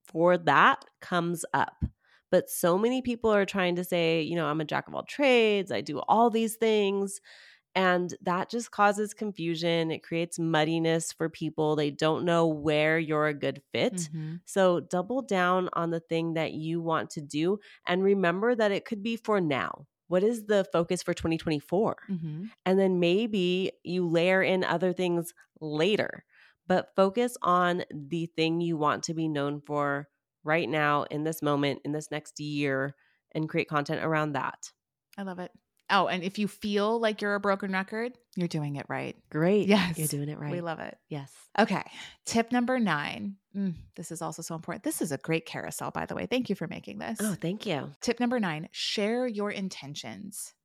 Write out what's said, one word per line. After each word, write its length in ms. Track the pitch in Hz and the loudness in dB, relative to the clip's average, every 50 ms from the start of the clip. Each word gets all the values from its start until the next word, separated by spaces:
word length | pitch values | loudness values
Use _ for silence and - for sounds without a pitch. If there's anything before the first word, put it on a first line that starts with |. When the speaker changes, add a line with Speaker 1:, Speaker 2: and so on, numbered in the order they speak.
| _ | _
Speaker 1:
for 320 | - - 165 170 180 180 175 | -6 0 4 4 6 4 4
that 480 | 170 151 139 151 185 247 269 - - _ _ _ | 4 4 6 8 8 6 6 2 -2 _ _ _
comes 420 | - - 185 175 170 170 170 160 - - - | -8 -2 -2 0 0 0 -2 -4 -4 -2 -2
up. 300 | 139 - - - - - - - _ _ _ _ _ _ _ | -2 -2 -2 -4 -4 -6 -6 -6 _ _ _ _ _ _ _
But 180 | 185 185 185 - | 2 2 2 0
so 280 | - - - 175 175 190 | -2 0 2 2 4 4
many 220 | 220 240 254 262 247 | 2 2 0 0 -2
people 260 | 247 233 233 - 220 | -4 -4 0 2 2
are 140 | 208 202 196 | 4 4 2
trying 300 | 185 - 196 180 180 175 | 2 0 0 0 2 0
to 80 | 175 180 | 0 -2
say, 380 | - 185 170 165 165 165 165 156 | 0 0 2 2 2 2 0 0
you 120 | 156 170 | 0 -2
know, 120 | 170 156 143 | -2 0 0
"I'm 120 | 151 160 | -2 -2
a 60 | 156 | -4
jack 220 | 151 151 139 - - | -4 -4 -4 -4 -6
of 80 | - | -8
all 80 | - - | -8 -8
trades, 680 | - - - 285 262 254 233 226 214 208 202 185 - | -6 -2 2 4 4 6 6 6 4 2 2 0 -2
I 100 | 120 101 | -4 -4
do 180 | 147 - 147 135 | -4 -4 -6 -2
all 300 | - - - 220 233 240 | 0 4 4 6 6 4
these 260 | 214 226 226 220 220 | 4 2 0 0 0
things." 640 | - 226 226 214 214 202 196 202 196 196 196 - - _ - - - - - - _ _ _ - | 0 2 4 4 4 4 2 2 0 -2 -4 -6 -10 _ -18 -20 -20 -20 -20 -20 _ _ _ 0
And 380 | 185 190 180 180 180 180 170 - - | 2 4 4 4 2 2 -2 -6 -6
that 280 | - 185 175 185 - - | -4 -2 -2 -2 -2 -4
just 180 | - 240 226 - | -4 -6 -6 -4
causes 460 | - - 208 202 202 202 214 202 - | 0 4 4 4 4 2 -2 -4 -6
confusion. 760 | - 220 208 190 - 165 170 165 156 170 170 170 165 165 165 | -6 -8 -6 -6 -4 -2 -2 -2 0 0 0 2 2 0 0
It 140 | 151 - - | -2 -6 -6
creates 340 | - 165 165 170 170 - - | -6 -4 -4 -4 -4 -4 -2
muddiness 760 | 165 165 160 156 156 160 165 165 165 165 165 165 165 - | 0 2 4 4 4 2 2 2 2 2 2 2 0 -4
for 160 | - - 165 160 | -4 -4 -4 -4
people. 480 | - - 165 151 - - 156 151 151 | -4 -4 -6 -6 -2 0 0 2 2
They 140 | 151 147 147 | 2 0 0
don't 340 | 139 - 160 156 160 120 147 | 0 0 0 0 2 2 2
know 220 | 175 170 170 165 165 | 2 2 4 4 2
where 520 | 156 147 143 156 151 151 151 156 160 165 | 2 0 0 2 2 4 4 4 2 2
you're 260 | 160 147 156 151 151 151 | 0 0 0 2 2 0
a 60 | 151 | 0
good 300 | 139 143 139 131 - - _ | -2 -2 -4 -4 -4 -8 _
fit. 220 | - 113 160 254 196 | -2 -2 0 0 -2
Speaker 2:
Mm-hmm. 420 | 180 165 147 156 160 156 156 165 175 - | -4 -6 -6 -8 -8 -8 -8 -10 -12 -12
Speaker 1:
So 340 | - - 196 190 185 175 156 | -4 0 4 4 4 4 2
double 440 | - - - 180 180 196 247 269 254 | 0 -2 -4 -4 -2 -2 -4 -4 -2
down 460 | - 202 185 180 180 185 185 185 - - | -2 0 2 2 4 2 2 0 0 -2
on 160 | - 170 170 | -2 -2 -2
the 100 | 165 165 | -2 -4
thing 360 | - - 170 165 165 165 160 | -4 -2 -2 0 0 0 0
that 180 | 160 156 95 80 | -2 -2 -2 -4
you 280 | 151 156 160 165 170 | -4 -4 -4 -4 -2
want 280 | 165 165 160 147 - - | -2 0 -2 -2 -2 -4
to 100 | - 160 | -8 -10
do. 360 | 147 147 - 147 160 180 208 208 - - - - _ - | -10 -6 -4 0 0 0 0 -2 -4 -12 -20 -10 _ -2
And 160 | 180 185 190 | 0 2 4
remember 500 | 196 202 196 185 170 170 190 214 240 247 | 4 4 4 4 2 2 2 2 0 2
that 180 | 220 220 202 | 2 2 2
it 140 | 202 165 - | 0 0 -4
could 160 | - 226 202 | -6 -8 -6
be 140 | 196 233 233 220 | -4 -4 -6 -4
for 240 | - - 214 202 | -2 0 0 2
now. 460 | 175 151 135 - 87 - - - 143 - _ _ _ - | 2 2 2 0 0 -2 -6 -10 -14 -20 _ _ _ -2
What 140 | 170 185 196 | 2 2 4
is 220 | 226 240 226 208 | 2 2 0 0
the 200 | 208 214 196 185 185 | 2 2 2 2 2
focus 300 | - 170 170 - 180 170 | 2 0 2 2 0 -2
for 140 | - - 170 | -2 -4 -4
twenty 220 | - - 165 165 160 | -2 -2 0 0 0
twenty-four? 600 | - 170 156 143 - - 170 190 220 165 - - - - | 0 0 -2 -2 -2 -2 0 0 2 0 -2 -4 -6 -6
Speaker 2:
Mm-hmm. 340 | 196 165 165 156 151 160 190 226 - _ - | -6 -6 -6 -6 -8 -8 -10 -12 -12 _ 0
Speaker 1:
And 140 | 180 190 190 | 2 4 4
then 200 | 190 190 185 175 | 4 4 4 4
maybe 720 | 175 170 180 208 233 220 214 196 175 180 180 185 190 - - _ - | 4 4 4 4 2 2 0 2 2 2 2 2 0 -2 -4 _ -8
you 240 | - 175 185 180 170 | -4 -2 0 0 2
layer 360 | 165 170 170 185 190 190 180 | 2 4 4 4 4 4 4
in 200 | 135 190 185 185 | 4 2 2 2
other 300 | - 170 170 185 185 175 | 0 0 2 2 0 0
things 400 | 185 180 175 175 170 165 - - _ _ _ _ - | 0 0 0 0 0 -2 -4 -8 _ _ _ _ -12
later. 640 | 156 151 151 151 165 202 214 170 - - - - - _ _ _ - _ _ _ _ - | -8 -4 0 2 2 2 2 2 0 -2 -6 -12 -16 _ _ _ -20 _ _ _ _ 0
But 280 | 185 180 - - _ | 2 2 0 0 _
focus 420 | - 190 196 190 240 247 240 - - | 2 4 4 4 2 0 -2 -2 -2
on 420 | - 175 175 180 180 175 175 180 - - | 0 2 4 4 4 2 2 0 -2 -6
the 360 | - 151 143 139 165 165 165 160 | -8 -12 -8 -6 -4 -4 -4 -4
thing 340 | _ - 160 160 165 170 | _ 0 0 2 2 0
you 160 | 175 170 170 147 | 0 0 0 0
want 260 | 151 147 139 - - | 2 0 0 0 -2
to 100 | - 165 | -6 -4
be 140 | 160 160 156 | -2 -2 -2
known 340 | 151 143 143 143 147 147 | 0 0 -2 -2 -4 -6
for 460 | 143 - 147 147 143 143 139 143 147 - _ _ _ _ _ _ - | -6 -6 -4 -2 -2 -2 -2 -4 -6 -10 _ _ _ _ _ _ -2
right 240 | 151 156 170 156 107 | 0 0 0 0 0
now, 340 | 156 156 151 147 147 147 - | 0 0 2 2 2 2 0
in 200 | - - 147 151 | -2 -4 -4 -4
this 180 | 160 165 - | -4 -4 -2
moment, 380 | 151 147 147 143 143 139 135 - - | 0 0 2 2 2 0 -2 -2 -4
in 60 | 143 | -6
this 200 | 147 151 151 - | -6 -6 -6 -6
next 280 | 147 151 - - - - | -8 -10 -10 -10 -12 -10
year, 560 | 147 151 147 143 143 139 135 135 135 147 - _ _ _ _ _ _ _ - | -8 -6 -2 -2 0 0 0 0 -2 -4 -6 _ _ _ _ _ _ _ -6
and 160 | 156 156 151 | -4 -4 -2
create 180 | - 165 - - | -2 -2 -2 0
content 360 | 156 147 147 165 160 - - | -2 -2 -2 -2 -4 -2 -2
around 300 | 160 160 151 151 151 139 | 0 0 0 0 0 -2
that. 380 | 131 127 - - - - - - _ _ _ _ _ _ _ _ 202 | -2 -4 -6 -8 -10 -14 -20 -20 _ _ _ _ _ _ _ _ -12
Speaker 2:
I 60 | 196 | -10
love 160 | 190 180 180 | -10 -10 -10
it. 120 | 180 - _ _ _ _ _ _ _ - | -12 -14 _ _ _ _ _ _ _ 2
Oh, 180 | 196 196 175 - | 4 4 4 4
and 160 | 175 185 165 | 0 -2 -4
if 160 | 190 - 214 | -4 -2 -2
you 80 | 208 196 | -2 -2
feel 520 | - - - 208 202 202 202 214 226 233 | -4 -4 -4 -2 0 0 2 2 2 2
like 220 | 226 214 214 - | 0 0 0 0
you're 140 | 208 208 202 | -2 -2 -2
a 40 | 202 | 0
broken 300 | 202 202 196 196 208 190 | 0 0 0 0 -2 -4
record, 420 | 190 190 196 - 214 220 233 247 254 _ _ _ - | -4 -4 -4 -4 -6 -6 -6 -6 -8 _ _ _ -6
you're 120 | 185 175 170 | -4 -4 -2
doing 300 | - 156 147 147 143 139 | -2 -2 -4 -4 -6 -6
it 80 | - - | -8 -6
right. 260 | 135 131 135 127 - _ _ - | -6 -6 -6 -8 -10 _ _ -6
Speaker 1:
Great. 380 | - 151 160 180 208 208 175 190 | -2 2 2 4 4 4 4 4
Speaker 2:
Yes. 300 | 208 202 180 170 160 160 | 4 4 4 2 0 -2
Speaker 1:
You're 100 | 156 147 | -2 -2
doing 220 | 151 143 143 147 | -2 -4 -6 -6
it 100 | 151 - | -8 -8
Speaker 2:
We 60 | 147 | -8
Speaker 1:
right. 180 | 147 - 175 170 | -6 -6 -6 -6
Speaker 2:
love 160 | 170 156 - | -6 -8 -8
it. 180 | - - - - _ - | -10 -12 -14 -16 _ -12
Speaker 1:
Yes. 220 | 156 147 139 - - - - _ - - | -10 -10 -10 -12 -18 -20 -20 _ 0 2
Speaker 2:
Okay. 240 | 220 - 190 151 - - - - - - - _ - | 2 2 2 -2 -4 -6 -14 -18 -18 -18 -20 _ -8
Tip 260 | - - 226 226 233 | -2 0 0 0 2
number 280 | 247 247 240 233 254 254 | 2 0 2 2 2 2
nine. 560 | 226 185 156 147 147 - - - 208 202 196 - _ _ - | 2 2 2 0 -2 -4 -6 -6 -8 -8 -10 -12 _ _ -8
Mm, 200 | 202 196 190 160 - - - _ | -4 -4 -4 -4 -6 -10 -16 _
this 140 | - 170 - | -14 -12 -10
is 100 | 165 156 | -8 -8
also 200 | 165 160 156 - | -8 -8 -8 -8
so 140 | 165 - 170 | -10 -10 -10
important. 280 | 160 165 - 165 - - | -10 -8 -8 -8 -6 -4
This 180 | 302 320 - | -4 -4 -2
is 100 | - 160 | -2 -4
a 60 | 139 - | -4 -4
great 280 | - - 160 165 - | -2 -2 -2 -2 -2
carousel, 460 | - - 135 - - - - - 135 | -4 -10 -10 -8 -8 -8 -8 -8 -6
by 140 | - - 165 | -6 -6 -6
the 100 | - - | -6 -6
way. 100 | - 180 | -6 -4
Thank 240 | 180 247 262 240 - | -2 -2 -2 -2 -2
you 60 | 196 | -4
for 120 | - 175 - | -4 -6 -8
making 320 | - - - 202 202 202 | -10 -12 -14 -14 -12 -10
this. 200 | - - 226 - | -8 -8 -6 -4
Speaker 1:
Oh, 140 | 202 220 170 - | -4 -4 -4 -4
thank 260 | - 165 196 214 - | -4 -4 -4 -4 -4
you. 260 | 214 160 135 131 143 143 _ | -4 -4 -4 -4 -6 -10 _
Speaker 2:
Tip 180 | - 240 233 - | -4 -4 -2 -2
number 200 | 247 240 254 247 | -2 -2 0 0
nine, 300 | 208 175 151 151 165 - | -2 -2 -4 -6 -8 -10
share 560 | - - - - - 220 202 208 233 247 254 247 | -10 -8 -6 -4 -2 -2 -2 0 0 -2 -2 -4
your 240 | 208 202 202 208 | -4 -4 -4 -4
intentions. 1040 | - 202 190 185 - - - 135 147 - - 117 - 95 - - - - - - - _ | -4 -6 -6 -8 -8 -10 -12 -12 -12 -12 -12 -12 -12 -12 -14 -14 -12 -12 -14 -14 -16 _